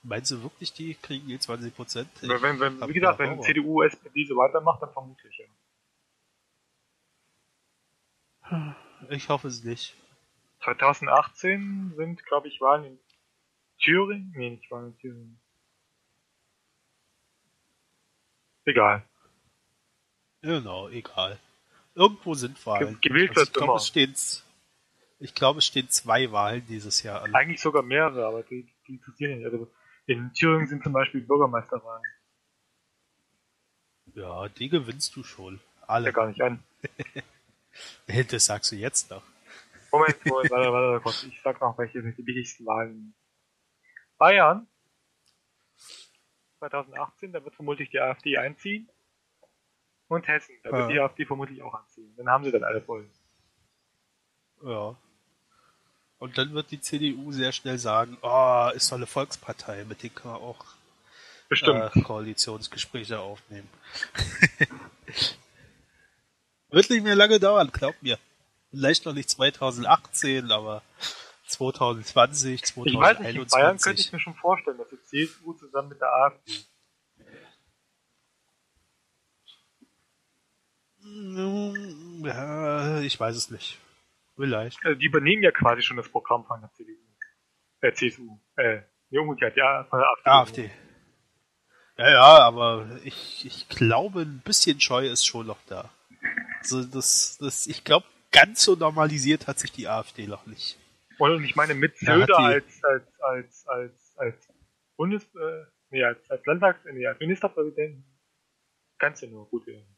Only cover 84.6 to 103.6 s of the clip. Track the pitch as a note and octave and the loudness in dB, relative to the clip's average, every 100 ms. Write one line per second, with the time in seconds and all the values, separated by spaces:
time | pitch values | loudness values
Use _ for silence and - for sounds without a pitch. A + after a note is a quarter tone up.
84.6 | A#2 - E3 C#3 D3 D3+ C#3 G#3+ F#3+ - | -4 -4 -4 0 2 2 4 4 4 4
85.6 | A#2+ A#2 - B2 A2 A2+ - A#2+ A2+ A#2 | 2 2 -2 -6 -6 -6 -2 -2 -2 -12
86.6 | G#2+ _ A2 A2 _ _ - _ _ _ | -12 _ -20 -20 _ _ -20 _ _ _
87.6 | _ _ B2+ - B2 A#2+ A#2 A2 _ - | _ _ -2 0 -4 -6 -20 -20 _ -2
88.6 | A#2+ G#2+ _ _ _ C#3 D3+ C3+ A#2 C3+ | 0 -2 _ _ _ -4 -2 -2 0 2
89.6 | C3+ C#3 C3 B2+ C3+ A#2+ C3+ C3+ A2 A2+ | 2 2 -2 2 2 2 6 6 6 -6
90.6 | G#2+ - - _ _ _ _ _ _ _ | -12 -14 -20 _ _ _ _ _ _ _
91.6 | _ _ _ - B2 C3+ C3+ D#3+ A#2+ A#2 | _ _ _ 2 6 12 12 12 12 6
92.6 | A#2 A2+ A2 B2+ C#3 - - - - - | 0 0 -6 -14 -14 -14 -16 -14 -16 -16
93.6 | - - G#3+ C3 G3 F#3+ D#3 C3+ - G#3+ | -14 2 4 4 0 -6 -8 -10 -2 2
94.6 | - C#3+ - B2+ C3+ A#2+ - A#2 A2 G#2 | 2 2 2 2 0 0 0 -2 -10 -12
95.6 | - F#2 - _ _ _ - - - - | -12 -14 -14 _ _ _ -6 -6 -10 -10
96.6 | - B2+ B2+ C3 B2 - - - C#3+ - | -6 -6 -6 -4 0 0 0 -6 -8 -4
97.6 | D#3 - - D#3 - _ _ C#3+ F#3 A#3 | -6 -6 2 2 2 _ _ 6 6 4
98.6 | - F3 D#3+ D#3 D#3 D3+ C3 D3+ - C3+ | 2 4 2 2 0 2 0 0 -2 -8
99.6 | - - G2 A2 - - G#2 G2+ - G#2+ | -8 -10 -4 -4 -6 -14 -12 -12 -14 -14
100.6 | - - _ _ _ - D3 E3 C#3+ - | -14 -14 _ _ _ 0 2 2 -2 0
101.6 | D#3 C#3+ C#3 - - D#3 G#3 F3+ D3+ C#3+ | 0 2 -2 0 4 4 8 8 8 4
102.6 | - - D3 C3+ - _ C#3 B2+ B2 - | -2 -2 0 0 -4 _ -4 -4 -8 -18